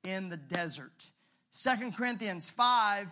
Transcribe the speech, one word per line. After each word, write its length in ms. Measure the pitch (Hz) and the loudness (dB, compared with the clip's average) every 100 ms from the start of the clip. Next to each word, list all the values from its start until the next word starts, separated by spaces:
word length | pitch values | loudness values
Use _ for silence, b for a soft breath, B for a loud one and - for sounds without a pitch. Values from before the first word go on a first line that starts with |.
in 260 | 180 190 185 | -6 -6 -6
the 80 | 170 | -8
desert." 760 | 135 170 170 - 131 _ - b b b b | -4 -2 -2 -6 -12 _ -20 b b b b
Second 460 | - 262 240 240 196 | -2 0 2 -2 -2
Corinthians 540 | 247 226 214 180 - | -2 -2 -4 -4 -6
five 600 | - 240 247 214 202 196 | 2 6 6 4 2 -4